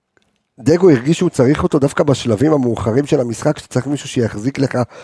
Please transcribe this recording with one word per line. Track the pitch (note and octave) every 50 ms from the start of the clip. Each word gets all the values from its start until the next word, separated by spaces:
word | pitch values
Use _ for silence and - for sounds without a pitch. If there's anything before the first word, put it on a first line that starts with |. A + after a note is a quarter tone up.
| _ _ _ _ _ _ _ _ _ _ _ -
דגו | A#2 A#2+ D#3+ F3 F#3 F#3
הרגיש | D3 A2+ A#2 C#3+ E3+ -
שהוא | F#3 E3+
צריך | - - B2+ B2 D3+ - F3+
אותו | F3+ - D3+
דווקא | C3 C#3+ - - D3+
בשלבים | C#3+ C3 - - A#2+ A2 G2 C3 D#3 D#3+
המאוחרים | C#3+ B2+ A#2+ A2+ - G#2 A2+ G#2+ C3 D3
של | C#3+ D#3 C#3
המשחק, | B2 A#2+ A2+ - - D3+ D3+ -
שאתה | - -
צריך | - B2+ A#2+
מישהו | C3+ D3 C3+ - C3
שיחזיק | - B2+ A#2 G#2 - G#2 G#2+ C3+ C#3 C#3
לך, | C#3 B2 - - A2 - - -